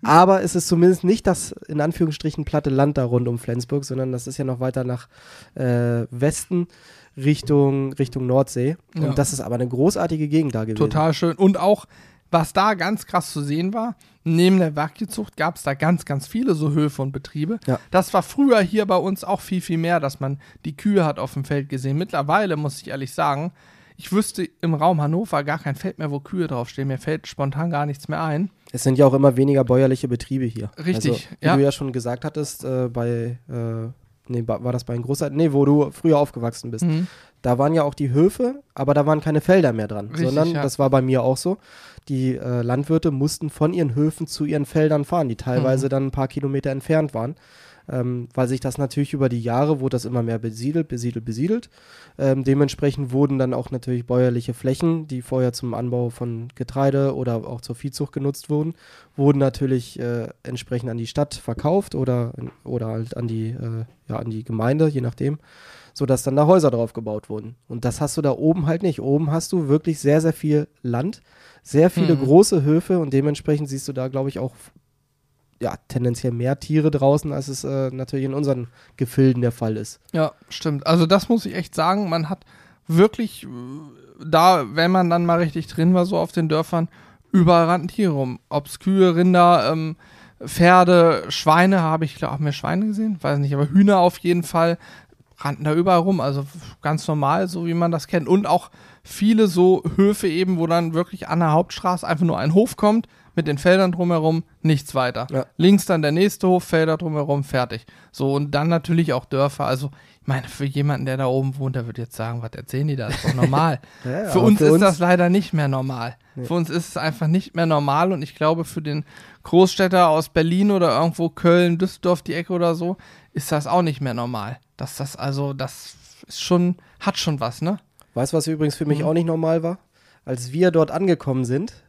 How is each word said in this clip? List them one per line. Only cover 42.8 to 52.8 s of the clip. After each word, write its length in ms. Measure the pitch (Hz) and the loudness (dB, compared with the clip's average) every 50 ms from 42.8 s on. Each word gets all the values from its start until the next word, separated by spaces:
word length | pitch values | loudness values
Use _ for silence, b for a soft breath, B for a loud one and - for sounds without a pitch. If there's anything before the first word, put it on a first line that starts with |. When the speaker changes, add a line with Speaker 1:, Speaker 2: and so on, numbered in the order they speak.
| 143 143 160 160 - 170 | 0 0 0 2 2 0
Speaker 1:
mussten 380 | 143 131 139 147 - - - 151 | -2 0 -2 -2 -2 -4 -8 -8
von 240 | - - 156 156 180 | -2 0 0 0 2
ihren 200 | 180 165 143 117 | 0 -2 0 0
Höfen 300 | 135 147 156 156 - 165 147 | 0 0 0 0 -4 -10 -10
zu 180 | - - 151 | -6 -6 -4
ihren 200 | 147 151 151 147 | -2 -2 -2 -4
Feldern 400 | - - 160 156 156 151 147 143 | -2 0 2 2 4 2 0 0
fahren, 220 | - - 175 156 127 | 0 -2 -2 -2 -2
die 80 | 113 | -4
teilweise 520 | - - - 123 127 143 131 131 135 135 139 | -6 -4 -2 -2 0 2 2 0 0 0 0
Speaker 2:
Mhm. 20 | |
Speaker 1:
dann 160 | 135 135 135 135 | -2 -2 -2 -2
ein 40 | |
paar 160 | 120 123 135 131 | -4 -4 -4 -4
Kilometer 420 | - - 139 139 135 139 - 147 | -4 -6 -6 -4 -4 -4 -4 -4
entfernt 440 | 135 135 - - 160 156 156 147 - | -6 -6 -2 0 0 0 0 0 -4
waren, 200 | 117 113 123 160 b b b b b b b b b b - | -6 -6 -6 -8 b b b b b b b b b b -10
ähm, 360 | - 131 120 123 123 123 120 120 _ | -6 -6 -4 -4 -4 -6 -8 -8 _
weil 120 | - 131 120 | -2 -2 -2
sich 120 | 131 127 | -2 -4
das 180 | - 135 123 - | -4 -6 -4 -4
natürlich 360 | 143 127 - - 143 139 - | -4 -4 -2 -2 -4 -2 -2
über 140 | 143 135 131 | 0 0 0
die 140 | 120 120 | 0 -2
Jahre, 380 | 113 120 117 123 143 151 156 139 | -4 -2 0 0 2 2 0 0
wurde 160 | 131 131 131 | 0 -2 -2
das 100 | 123 - | -2 -4
immer 160 | - 120 123 | -2 -2 -2
mehr 160 | 117 113 113 113 | -2 -2 -4 -4
besiedelt, 500 | 110 117 110 110 117 135 151 165 156 - | -4 -6 -8 -6 -6 -2 -2 -2 -2 -2
besiedelt, 380 | - 120 117 120 117 117 113 | -6 -6 -6 -6 -6 -6 -8
besiedelt. 440 | 120 110 113 135 175 214 240 - - b b b b b b b b b b | -6 -6 -4 -2 0 -2 -2 -4 -8 b b b b b b b b b b
Ähm, 240 | - 139 135 135 131 | 0 0 0 0 2
dementsprechend 680 | 131 135 139 147 135 - - | 0 2 2 2 0 0 -2